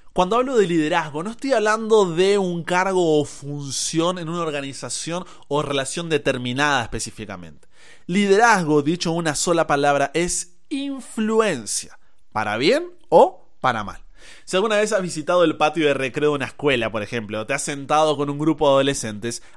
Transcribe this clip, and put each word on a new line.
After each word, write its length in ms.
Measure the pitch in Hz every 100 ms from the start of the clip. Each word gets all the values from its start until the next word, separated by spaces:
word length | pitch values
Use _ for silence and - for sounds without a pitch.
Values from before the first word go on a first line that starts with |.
| -
Cuando 240 | - 180 226
hablo 200 | 254 247
de 100 | 190
liderazgo, 560 | 170 151 170 156 143
no 80 | 190
estoy 220 | 233 269
hablando 580 | 240 214 220 220 220 190
de 240 | 160 190 202
un 260 | 185 175
cargo 560 | 156 180 190 185 170 151
o 40 |
función 920 | 139 - 139 143 139 127 - 160 170 180
en 100 | 160
una 120 | 170
organización 840 | 160 143 139 131 127 - 156 170 170 - -
o 140 | 143
relación 460 | 151 139 135 - 170
determinada 720 | 151 - 123 123 123 147 139
específicamente. 840 | 110 117 - - 104 92 85 - - - - - -
Liderazgo, 760 | 185 202 196 233 202 156 151
dicho 280 | 139 175 170
en 80 | 170
una 160 | 160
sola 320 | 139 - 170 156
palabra, 440 | 143 143 143 139
es 420 | 160 175 - - - -
influencia, 1300 | 277 277 269 - - 214 220 214 139 101 - 80 - - - -
para 240 | 107 107 110
bien 340 | 151 277 349 - -
o 380 | 170 330 - - -
para 240 | 131 113
mal. 180 | 101 - - - - -
Si 120 | - 185
alguna 200 | 220 208
vez 160 | 208
has 100 | 208
visitado 420 | 180 143 147 180
el 120 | 165 -
patio 300 | 151 160 147
de 80 |
recreo 360 | 135 131 147 151
de 60 | 143
una 100 | 123
escuela, 440 | - 143 127 110
por 120 | 110
ejemplo, 380 | 101 120 104 107
o 60 | 107
te 80 |
has 80 | 139
sentado 540 | - 139 139 151 156 143
con 140 | 143
un 80 | 143
grupo 280 | 156 147 147
de 60 |
adolescentes, 680 | 135 139 139 113 104 117 - -